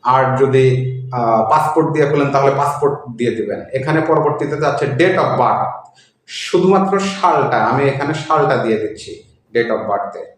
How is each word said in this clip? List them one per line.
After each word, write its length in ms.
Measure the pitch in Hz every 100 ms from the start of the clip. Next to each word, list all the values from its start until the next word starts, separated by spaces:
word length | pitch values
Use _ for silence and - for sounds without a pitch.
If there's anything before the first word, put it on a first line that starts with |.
আর 360 | 123 131 131 127
যদি, 580 | 135 131 131 127 131 - -
আহ, 360 | 127 117 113 -
পাসপোর্ট 440 | 160 156 160 151
দিয়ে 160 | 151 143
খোলেন, 220 | 147 135
তাহলে 200 | 139 135 139
পাসপোর্ট 600 | 143 - 143 139 - 113
দিয়ে 140 | 120
দিবেন। 340 | 110 101 95 -
এখানে 280 | 131 135 156
পরবর্তীতে 560 | 160 151 147 139 139 143
যাচ্ছে 280 | 147 - 135
date 320 | 127 180 190
of 140 | 151 -
birth, 240 | 117 104 - - - _ _ _ _
শুধুমাত্র 720 | - - 180 180 190 190 196
সালটা, 580 | - - 180 - - 117
আমি 260 | 113 131 139
এখানে 240 | 131 143
সালটা 440 | 156 - 156 135 123
দিয়ে 200 | 113 107
দিচ্ছি 460 | - - - - - _ _
date 180 | 117 113
of 160 | 110 98
বার্থে। 480 | 101 - - -